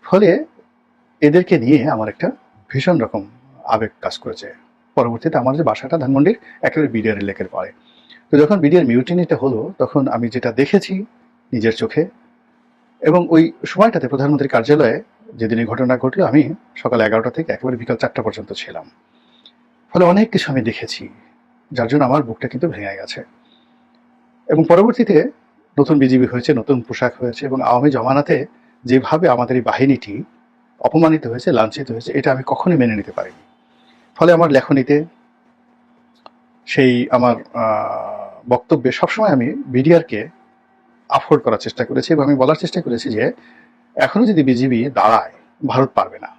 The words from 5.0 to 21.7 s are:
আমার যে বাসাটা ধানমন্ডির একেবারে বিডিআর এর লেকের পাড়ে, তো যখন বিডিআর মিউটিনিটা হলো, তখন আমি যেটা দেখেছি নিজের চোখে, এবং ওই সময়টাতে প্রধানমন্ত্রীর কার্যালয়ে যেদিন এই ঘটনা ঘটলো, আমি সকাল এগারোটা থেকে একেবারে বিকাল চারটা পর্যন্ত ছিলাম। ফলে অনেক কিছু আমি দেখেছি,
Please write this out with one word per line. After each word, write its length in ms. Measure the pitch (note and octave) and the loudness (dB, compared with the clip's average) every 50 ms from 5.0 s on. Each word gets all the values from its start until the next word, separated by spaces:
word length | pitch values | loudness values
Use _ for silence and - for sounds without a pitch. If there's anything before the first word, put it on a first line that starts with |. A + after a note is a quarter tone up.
| C3 A#2+ A#2 A2+ - D#3+ D#3 D3+ | 0 0 -2 -4 -6 -2 -2 0
আমার 180 | B2 C3 C3+ | -2 0 -2
যে 80 | D3+ E3 | 0 -2
বাসাটা 340 | A#2+ G#2+ - - C3 - E3 | -2 -2 -4 -6 -6 -4 -4
ধানমন্ডির 400 | C#3+ B2 C3+ C3+ D3 F3 A#3 - _ - - - | -2 0 2 2 4 2 2 -2 _ -20 -16 -6
একেবারে 300 | - C#3 - D#3 D#3 C#3+ | -6 -4 -2 0 -2 -2
বিডিআর 260 | A2+ A2+ G#2+ A2 G#2+ G2+ | -2 -2 -2 -2 -2 -2
এর 60 | G2+ | -4
লেকের 240 | G2+ G2 - G2+ F#2 | -6 -6 -8 -10 -10
পাড়ে, 240 | - - F#2 - - _ _ _ _ _ _ _ - - _ _ | -8 -10 -10 -10 -12 _ _ _ _ _ _ _ -20 -20 _ _
তো 60 | - C#3+ | 4 4
যখন 220 | D3+ D3 G#3 G3 | 4 4 4 2
বিডিআর 260 | D3+ C#3+ D#3 F3+ E3 | 2 4 4 4 4
মিউটিনিটা 500 | B2 A#2 B2 B2+ - E3+ F3+ F3 - D#3+ | 4 2 0 0 0 0 -2 0 0 -2
হলো, 380 | - C3+ C#3 B2+ G#2+ A2+ - G3 _ | -2 0 -2 -2 -2 -6 -8 -4 _
তখন 300 | C3 B2 - D3 C3+ C3 | -4 0 0 0 0 0
আমি 220 | B2 A#2 A#2+ A2+ | -2 -2 -4 -4
যেটা 220 | - B2+ - B2 | -4 -4 -4 -4
দেখেছি 540 | A2+ - C#3 C#3+ - G3+ F#3 - F#3+ F#3+ G#3 - _ _ _ _ _ _ _ _ - | 0 0 0 2 2 0 0 0 -8 -8 -8 -10 _ _ _ _ _ _ _ _ -4
নিজের 200 | B2 G3+ - A3 | 0 0 0 0
চোখে, 320 | - - A2 - D#3 E3 F#3+ - _ _ _ _ _ _ _ _ _ _ _ _ _ _ _ _ _ | -2 -6 -4 -2 -2 -2 -2 -6 _ _ _ _ _ _ _ _ _ _ _ _ _ _ _ _ _
এবং 260 | - D#3 D#3 F3+ F3 - | 0 4 4 4 4 4
ওই 220 | E3+ D#3+ E3 E3 - - - | 4 4 4 4 0 -8 -12
সময়টাতে 420 | - - F#3 G3+ A#3 A3 F3 C3 B2 | -10 0 2 2 2 2 0 -4 -2
প্রধানমন্ত্রীর 440 | C#3+ C3+ C3+ C#3+ D3+ C#3 C#3+ C#3 | -2 -2 0 0 2 0 0 0
কার্যালয়ে 500 | - - A#2 A#2+ D3 D#3 D3 A2+ A2+ D3 - _ _ _ _ - - | 0 -2 2 4 4 4 4 2 2 -2 -6 _ _ _ _ -20 -10
যেদিন 240 | - A2+ G#2+ A2+ A2+ | -6 -4 -2 0 -2
এই 60 | A#2 | -2
ঘটনা 320 | A2 A2+ A#2+ C3 B2 B2+ B2 | -4 -2 -2 0 0 0 0
ঘটলো, 280 | - C3 - - F#3 | 0 -4 0 0 -2
আমি 280 | - A#2+ D3+ D3 A#2+ D#3+ - _ _ _ | 4 4 4 2 2 -2 -10 _ _ _
সকাল 260 | - - B2 A#2 A#2 | -8 -4 -2 0 2
এগারোটা 280 | A2+ A2 G#2+ A2+ A2+ B2 | 2 2 2 0 -2 -2
থেকে 220 | A#2+ - E3 - | -6 -6 -6 -6
একেবারে 260 | G#2+ - - B2+ B2+ A#2 | -6 -6 -4 -6 -6 -6
বিকাল 200 | A#2 - B2+ A2+ | -4 -6 -4 -4
চারটা 240 | - B2 - - | -4 -6 -4 -4
পর্যন্ত 320 | A#2 A2+ G#2 - G2 - - | -6 -6 -6 -8 -12 -14 -12
ছিলাম। 360 | - - - - E2 F2+ - _ _ _ _ _ _ _ _ _ _ _ - _ _ _ _ _ _ _ _ - | -14 -14 -14 -14 -16 -16 -18 _ _ _ _ _ _ _ _ _ _ _ -20 _ _ _ _ _ _ _ _ 2
ফলে 120 | F3 F#3 | 4 4
অনেক 260 | F3 F3+ G3+ A3 A3 | 6 6 4 2 2
কিছু 200 | - F#3+ - - | 0 -4 -2 -2
আমি 100 | C#3+ C3 | -4 -2
দেখেছি, 480 | A#2 A2+ G#2+ - - - - - - - - _ _ _ _ _ _ _ _ _ _ _ | -2 -4 -6 -6 -10 -12 -12 -14 -14 -16 -20 _ _ _ _ _ _ _ _ _ _ _